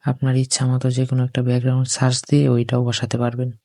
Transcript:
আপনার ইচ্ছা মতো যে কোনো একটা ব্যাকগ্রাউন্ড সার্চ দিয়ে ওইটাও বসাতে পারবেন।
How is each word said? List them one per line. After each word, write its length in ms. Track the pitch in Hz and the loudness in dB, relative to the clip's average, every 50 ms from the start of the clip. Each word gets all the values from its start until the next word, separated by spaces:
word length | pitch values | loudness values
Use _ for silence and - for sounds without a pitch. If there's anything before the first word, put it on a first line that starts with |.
| _ 139 | _ -2
আপনার 220 | 131 131 - 131 127 131 131 | -2 0 0 0 2 2 0
ইচ্ছা 200 | 131 - - 131 127 | 0 -2 -2 0 0
মতো 160 | 127 127 131 131 123 127 | 0 0 0 0 0 0
যে 60 | 131 127 | 0 0
কোনো 120 | 131 127 123 127 | 0 0 -2 0
একটা 140 | - - 123 123 | -2 -2 0 0
ব্যাকগ্রাউন্ড 400 | 123 123 120 127 127 131 131 127 - | 0 0 0 0 0 0 0 -2 -2
সার্চ 220 | - 131 127 127 127 - - | 0 0 0 0 0 -2 0
দিয়ে 160 | 143 147 147 135 123 | 2 2 4 4 2
ওইটাও 280 | 117 120 117 123 123 123 120 | 2 2 0 0 0 0 0
বসাতে 300 | 113 - - 107 - 120 120 | -2 -4 -4 -4 -2 -2 -2
পারবেন। 260 | 120 120 120 127 127 120 - | -2 -2 -2 -6 -6 -6 -10